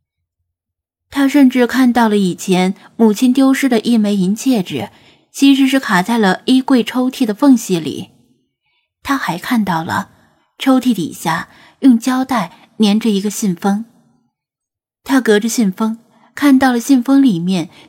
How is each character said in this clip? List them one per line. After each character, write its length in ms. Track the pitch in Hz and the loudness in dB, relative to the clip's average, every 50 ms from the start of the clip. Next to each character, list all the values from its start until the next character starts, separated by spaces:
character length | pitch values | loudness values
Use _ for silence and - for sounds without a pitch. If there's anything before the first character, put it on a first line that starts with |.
| _ _ _ _ _ _ _ _ _ _ _ _ _ _ _ _ _ _ _ _ _ _ | _ _ _ _ _ _ _ _ _ _ _ _ _ _ _ _ _ _ _ _ _ _
他 180 | - 277 277 | -4 -2 0
甚 220 | 262 269 294 277 254 | 2 4 4 4 4
至 180 | 247 254 240 | 4 2 0
看 260 | 233 - 254 262 247 | 0 2 0 2 2
到 160 | 233 254 226 220 | 2 2 2 2
了 100 | 208 208 | 2 0
以 160 | 196 180 170 | 0 0 -2
前 400 | - - 196 185 180 185 190 196 - - - _ | -4 -2 -2 0 0 0 -2 -2 -6 -12 -10 _
母 160 | - 233 220 | 2 2 2
亲 200 | 208 - 262 247 | 2 2 0 0
丢 220 | 254 277 269 269 269 | 2 2 2 2 2
失 160 | - 269 262 | 2 0 0
的 100 | 247 214 | 0 0
一 160 | - 233 240 | 0 0 0
枚 180 | 220 208 202 208 | 0 0 0 0
银 200 | 202 180 185 208 | 0 0 -2 -2
戒 280 | 226 - 269 254 214 | -2 -2 -2 -2 -2
指， 280 | 175 - 160 123 101 - _ _ _ _ _ _ _ _ | -2 -6 -8 -10 -10 -10 _ _ _ _ _ _ _ _
其 220 | - - 269 277 277 | -4 2 2 4 4
实 100 | 262 277 | 4 2
是 140 | 262 269 - | 0 0 -2
卡 220 | - - 202 175 | -2 0 -2 -2
在 160 | 185 - 233 233 | 0 -2 -2 0
了 240 | 208 185 180 - - | 0 0 0 -2 0
衣 160 | - 262 262 | 0 0 0
柜 240 | 262 - 269 240 - | 2 0 0 0 0
抽 260 | - - 254 254 254 | -2 -4 -4 -4 -4
屉 140 | 262 - 262 | -2 -4 -4
的 80 | 214 | -4
缝 240 | 202 - 285 285 262 | -2 2 4 4 4
隙 240 | 226 - - 185 165 | 4 2 -2 -4 -4
里。 300 | 156 143 - - 185 - _ _ _ _ _ _ _ _ _ _ _ _ _ _ _ _ _ _ | -4 -6 -10 -10 -14 -16 _ _ _ _ _ _ _ _ _ _ _ _ _ _ _ _ _ _
他 140 | - - 277 | -8 -6 -6
还 220 | 269 - - 165 180 | -4 -4 -6 -8 -8
看 260 | - - - 226 202 | -6 -4 -2 -2 -2
到 180 | 185 175 160 | -2 -4 -6
了 280 | 165 - - - 196 _ _ _ _ _ _ _ _ _ _ - | -6 -6 -6 -8 -8 _ _ _ _ _ _ _ _ _ _ -6
抽 200 | - 269 262 262 | 0 0 0 2
屉 160 | 247 254 226 | 2 0 -2
底 160 | 180 156 - | -2 -4 -8
下 380 | - - - 170 160 165 - _ _ - - _ _ - | -8 -8 -6 -6 -6 -6 -8 _ _ -20 -20 _ _ 2
用 180 | - 269 233 226 | 4 4 4 4
胶 240 | - 262 254 262 | 0 -2 -4 -4
带 480 | 262 - 262 226 175 170 - - _ _ _ - | -4 -2 -2 -4 -4 -6 -10 -20 _ _ _ -2
粘 220 | 214 202 202 220 | 0 2 2 0
着 80 | 226 233 | 0 -2
一 120 | 202 190 | -2 -2
个 100 | 196 214 | -4 -6
信 260 | 196 - 226 196 175 | -6 -4 -4 -4 -4
封， 300 | 165 - 202 196 214 226 _ _ _ _ _ _ _ _ _ _ _ _ _ _ _ _ _ _ _ _ _ _ _ | -2 -2 -2 -2 -2 -6 _ _ _ _ _ _ _ _ _ _ _ _ _ _ _ _ _ _ _ _ _ _ _
他 200 | - - 269 262 | -6 -2 0 0
隔 180 | 233 233 208 208 | 2 2 2 2
着 80 | 220 226 | 0 -2
信 240 | - 254 220 190 | -2 0 -2 -2
封 260 | 185 - 220 220 226 - _ _ _ _ _ _ - | -2 -4 -4 -6 -6 -8 _ _ _ _ _ _ -8
看 240 | - 285 285 269 262 | 0 2 4 4 4
到 120 | 269 262 | 4 2
了 80 | 247 233 | 0 0
信 240 | 226 - 277 247 | 0 0 0 0
封 200 | 240 - 269 277 | 2 2 2 4
里 160 | 269 254 185 165 | 4 2 2 0
面 320 | 170 180 190 127 - - _ - - | -2 -2 -2 -2 -4 -6 _ -20 -20